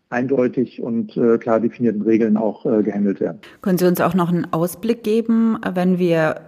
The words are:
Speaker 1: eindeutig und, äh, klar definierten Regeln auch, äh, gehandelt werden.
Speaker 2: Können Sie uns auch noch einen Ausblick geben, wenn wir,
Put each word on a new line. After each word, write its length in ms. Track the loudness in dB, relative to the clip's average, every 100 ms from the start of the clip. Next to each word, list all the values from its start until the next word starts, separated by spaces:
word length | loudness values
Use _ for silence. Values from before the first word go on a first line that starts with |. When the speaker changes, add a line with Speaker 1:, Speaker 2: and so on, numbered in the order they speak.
| -8
Speaker 1:
eindeutig 720 | -4 -2 0 0 -2 -4 -6
und, 340 | -6 -4 -4 0
äh, 220 | 2 2
klar 200 | 2 0
definierten 440 | 0 -2 -2 0
Regeln 340 | 2 2 4 2
auch, 300 | 0 -2 0
äh, 160 | 0
gehandelt 360 | 0 0 -2 -2
werden. 200 | -4 -6 -18 -8
Speaker 2:
Können 160 | -2 2
Sie 80 | 2
uns 120 | 2
auch 140 | 0
noch 180 | 0 0
einen 220 | 0 -2
Ausblick 500 | -2 -2 -4 -4 -2
geben, 540 | 0 0 0 0 0 -2 -4
wenn 260 | 0 2 2
wir, 440 | 2 2 2 -2